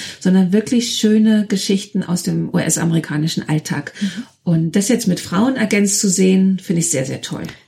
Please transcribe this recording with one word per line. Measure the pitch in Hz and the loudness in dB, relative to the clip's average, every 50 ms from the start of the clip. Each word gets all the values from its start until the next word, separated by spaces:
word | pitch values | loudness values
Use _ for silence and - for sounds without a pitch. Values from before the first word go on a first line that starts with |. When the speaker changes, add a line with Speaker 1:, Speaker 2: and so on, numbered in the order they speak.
| - - - - | -14 -14 -10 -4
Speaker 1:
sondern | - 185 185 190 190 175 190 | 0 2 4 4 4 4 2
wirklich | 214 214 - 254 233 233 - - | 2 2 2 0 0 0 0 -2
schöne | - - 214 214 220 220 220 220 214 208 208 | 0 2 4 4 4 4 4 4 2 2 0
Geschichten | 202 190 - - 196 196 - - - 190 - | -2 -2 0 0 -2 -2 -2 -4 -6 -4 -4
aus | - 180 175 - | -2 -2 -4 -2
dem | 180 165 165 165 156 - | -2 -2 -2 -2 -2 -2
U-S-amerikanischen | 165 147 156 - - 165 170 165 160 147 - 143 151 156 165 - - - - | -2 0 0 -2 0 0 0 0 0 0 -2 -2 -2 -2 -2 -2 -4 -4 -2
Alltag. | 156 151 - - - 143 143 - - - | -2 -2 -2 -4 -6 -6 -6 -8 -8 -6
Speaker 2:
Mhm. | 202 190 170 202 - - _ _ _ | -6 -6 -6 -6 -12 -12 _ _ _
Speaker 1:
Und | 175 165 165 160 165 - | 0 0 0 2 0 0
das | 202 202 - | 0 0 2
jetzt | 247 233 - 190 | 0 0 0 0
mit | 170 - | -2 -2
Frauen | - - 180 185 226 269 262 | -4 -4 -2 0 2 2 0
ergänzt | 240 220 - 214 202 202 196 - - | 0 -2 0 2 2 2 2 0 0
zu | - 196 | 0 0
sehen, | - 190 185 185 190 190 190 190 190 180 - | 2 2 4 4 4 4 4 4 2 0 -2
finde | - 180 170 | -2 -2 0
ich | 165 - | 0 0
sehr, | - - - | -2 -2 -4
sehr | - - - - | -4 -6 -8 -10
toll. | - - - - 160 - - _ | -10 -10 -8 -10 -10 -14 -16 _